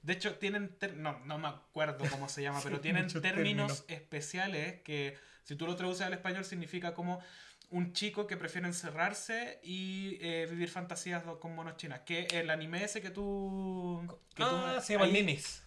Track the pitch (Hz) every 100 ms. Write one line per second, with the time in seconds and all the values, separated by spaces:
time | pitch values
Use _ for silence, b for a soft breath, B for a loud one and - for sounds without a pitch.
0 | 147 - 208 190 196 208 202 - 196 151
1 | 156 - 135 151 156 139 - 160 151 139
2 | 139 139 139 - 143 143 139 - 151 185
3 | 185 160 185 190 151 143 143 139 - 156
4 | - 147 147 180 196 160 156 180 - 147
5 | 139 139 B B - 143 165 175 180 180
6 | 185 180 185 185 190 180 165 180 175 170
7 | 175 180 B B B B - 175 175 -
8 | 208 208 208 180 165 180 175 175 165 147
9 | 180 208 - 226 240 - 170 185 190 190
10 | 196 175 170 165 165 170 175 180 175 175
11 | 185 175 165 165 180 165 165 156 156 139
12 | - 170 175 170 165 156 156 175 208 220
13 | 185 185 202 202 196 190 190 185 180 175
14 | 170 - _ - 233 262 254 254 - 208
15 | 185 202 190 139 - -